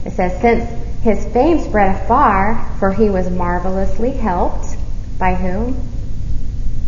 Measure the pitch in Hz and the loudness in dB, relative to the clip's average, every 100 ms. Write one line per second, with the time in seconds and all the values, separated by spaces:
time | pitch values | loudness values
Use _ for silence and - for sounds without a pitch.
0 | - - 180 - 233 226 - - - - | -4 -4 -4 0 0 0 -2 -4 -4 0
1 | 220 202 - 240 302 311 - 214 190 196 | 2 2 0 0 2 2 0 0 2 2
2 | - 254 254 190 202 226 - - 196 196 | 0 2 2 2 2 2 0 0 0 2
3 | 214 185 180 180 175 180 185 190 196 - | 0 0 -2 -2 -2 -2 -2 0 2 2
4 | 196 202 214 180 277 - - - - - | 0 0 -2 0 0 0 -2 -2 -2 -4
5 | - - 185 180 185 185 - - - - | -4 -2 0 2 0 0 -2 -2 -2 -4
6 | - - - - - - - - | -2 -2 0 0 0 0 2 2